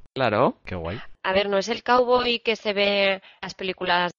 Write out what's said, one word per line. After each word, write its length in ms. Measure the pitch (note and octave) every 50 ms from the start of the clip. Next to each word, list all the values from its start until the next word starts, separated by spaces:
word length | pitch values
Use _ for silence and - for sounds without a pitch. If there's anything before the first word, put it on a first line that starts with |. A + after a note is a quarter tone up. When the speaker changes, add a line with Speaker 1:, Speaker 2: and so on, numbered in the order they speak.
| - - _
Speaker 1:
Claro. 420 | C3+ C3 A2+ G#2 G#2+ C3+ - - - _
Speaker 2:
Qué 100 | - F#2
guay. 260 | F2 D#2+ E2+ G2 C#3 - - - - -
Speaker 3:
A 80 | G3 F#3+
ver, 140 | G3 G3+ G3+
no 80 | G3+
es 120 | G3 F#3+ G#3+
el 140 | A#3+ A3+ -
cowboy 560 | - B3 B3 B3 A#3+ B3 B3 A#3+ B3 A#3 A3+
que 160 | - A#3 A3
se 180 | - - G#3+ G3
ve 400 | G3+ G3+ G3+ G3+ G3+ G3 G3 F#3+
en 80 | F#3+ - - - _
las 120 | - F#3 -
películas 580 | - F#3+ F#3 - - F3+ F3+ F3 F3+ F3 F3 -